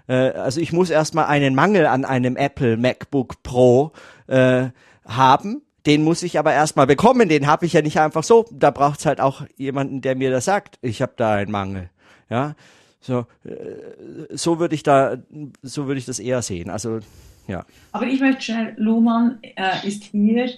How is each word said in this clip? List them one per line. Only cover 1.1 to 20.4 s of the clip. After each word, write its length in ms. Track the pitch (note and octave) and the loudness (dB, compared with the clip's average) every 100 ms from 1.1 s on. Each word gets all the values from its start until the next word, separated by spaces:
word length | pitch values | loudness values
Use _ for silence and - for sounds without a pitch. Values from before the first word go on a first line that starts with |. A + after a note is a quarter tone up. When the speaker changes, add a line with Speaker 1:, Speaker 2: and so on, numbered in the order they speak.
| D#3+ D3 | 0 0
Speaker 1:
einen 280 | D3 C#3 | 2 2
Mangel 300 | C3+ F3 G#3 | 2 4 4
an 220 | D3+ B2+ C3+ | 2 2 0
einem 300 | C3 B2 B2+ | 0 0 -2
Apple 420 | C#3 - B2+ A2+ | -4 0 0 2
MacBook 640 | B2 - - C#3 A#2 - | 0 -2 -4 -4 -4 -8
Pro, 500 | - B2 B2+ B2 D#3 - - - - | -4 4 6 6 2 -6 -20 -20 -2
äh, 400 | C3 C3 B2+ B2+ - _ _ | 2 4 2 -2 -8 _ _
haben, 560 | - A2+ C3 C#3+ G3+ C#4 - _ | -8 2 4 4 2 -10 -14 _
den 200 | - D3 | 2 4
muss 180 | D#3 E3+ | 4 0
ich 160 | F3 D#3 | -2 -2
aber 140 | D3 | 0
erstmal 340 | C3+ D#3 - C3+ | 2 2 2 2
bekommen, 420 | C#3 A3+ B3+ G3+ | 4 4 4 4
den 200 | D3+ C#3+ | 2 2
habe 180 | D#3+ E3+ | 0 2
ich 60 | |
ja 100 | E3+ | 0
nicht 160 | D3+ D#3+ | 2 0
einfach 240 | D#3 D#3+ | 0 0
so, 240 | - A#3 - | 4 4 2
da 180 | C#3 D3 | 0 0
braucht's 340 | C3 C#3+ D3 | 2 0 0
halt 160 | D#3 C3+ | -2 0
auch 220 | C3+ - D3+ - | -2 -2 -12 -10
jemanden, 440 | C3+ C#3 C#3 C3+ | -6 -4 -6 -4
der 140 | C3 | -4
mir 160 | C3 C3 | -2 -2
das 140 | B2+ | -2
sagt, 340 | B2 G3 - _ | 0 -2 -4 _
ich 220 | B2+ G#2+ | -8 -4
hab 140 | C3 - | -6 -2
da 160 | A2+ | 0
einen 160 | G#2 G2+ | 0 -2
Mangel, 400 | G#2 F#2+ G2 F2+ _ _ _ - | -6 -6 -10 -12 _ _ _ -8
ja, 240 | A2+ D3 D3 _ _ _ _ | -6 -6 -8 _ _ _ _
so, 260 | - B2 A#2 _ | -6 -6 -6 _
äh, 60 | - - - - - - G2+ - D#3 | -16 -14 -14 -16 -18 -20 -18 -18 -14
so 280 | D3 E3+ E3 | -6 -2 0
würde 140 | E3+ D3+ | -2 -2
ich 80 | |
da, 320 | - C#3 C3 B2 - D3+ C#3+ - | 2 4 2 -2 -12 -16 -16 -16
so 260 | C3 D3+ C3+ | -14 -8 -6
würde 100 | C#3 | -6
ich 80 | B2+ | -6
das 140 | B2 | -8
eher 200 | A2+ B2+ | -4 -4
sehen, 300 | G2+ F2+ E2+ | -4 -8 -8
also, 300 | F#2+ A2+ A2+ A2 - - _ - | -8 -6 -8 -10 -20 -20 _ -10
ja. 160 | F2+ - _ _ | -10 -12 _ _
Speaker 2:
Aber 160 | G3+ B3 | -6 -2
ich 140 | C4+ | 0
möchte 220 | C4+ C4 | 0 0
schnell, 320 | - A3+ A3 - | -4 -6 -6 -4
Luhmann, 640 | G#3+ A3+ A3+ A#3 A#3 - | 0 2 2 2 0 -2
äh, 420 | - - F#3+ F3+ | -10 -6 -4 -4
ist 200 | G3 G#3 | -6 -8
hier 440 | - G#3 G#3 A#3 | -6 0 2 2